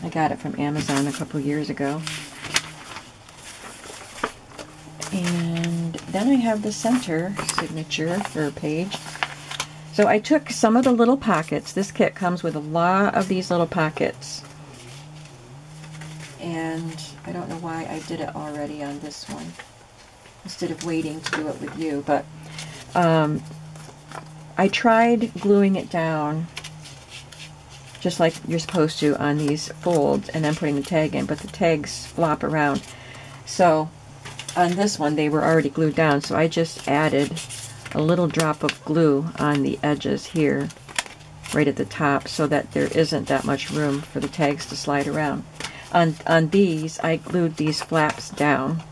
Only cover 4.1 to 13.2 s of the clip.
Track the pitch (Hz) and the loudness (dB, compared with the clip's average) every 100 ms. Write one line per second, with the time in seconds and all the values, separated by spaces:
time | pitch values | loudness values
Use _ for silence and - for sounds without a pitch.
4.1 | - - - - - - - 156 - - | -8 -8 -8 -20 -18 -18 -18 -20 -12 -6
5.1 | 196 175 175 170 165 170 170 170 165 - | -2 -2 0 -2 -2 -2 -2 -4 -6 -6
6.1 | 175 233 269 233 214 214 208 226 254 247 | 0 4 4 4 2 -2 -2 2 2 2
7.1 | 160 180 202 - - 160 160 151 151 160 | -2 -2 -4 -2 -2 -2 -4 -4 -2 0
8.1 | 180 202 151 147 147 156 156 185 - - | 0 -2 -2 -2 -2 -2 -2 -2 -6 -10
9.1 | - - - - - - - - - 208 | -6 -6 -6 -12 -10 -10 -12 -8 4 6
10.1 | 214 208 302 - - 226 226 262 240 233 | 6 4 2 2 2 6 6 6 6 6
11.1 | 269 220 170 160 151 - - 196 - 196 | 6 4 2 2 -2 -2 -2 -2 2 2
12.1 | - 180 175 170 - 151 160 170 190 202 | 2 -2 0 -2 -4 -2 2 4 6 4
13.1 | - | 2